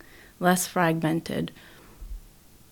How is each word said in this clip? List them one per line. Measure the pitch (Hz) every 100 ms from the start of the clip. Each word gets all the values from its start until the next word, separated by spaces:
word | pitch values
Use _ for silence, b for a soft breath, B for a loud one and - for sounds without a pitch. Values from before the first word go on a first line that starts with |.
| B B B -
less | 180 180 -
fragmented | 185 175 165 160 165 - - 165 B B B B B B - - - - - -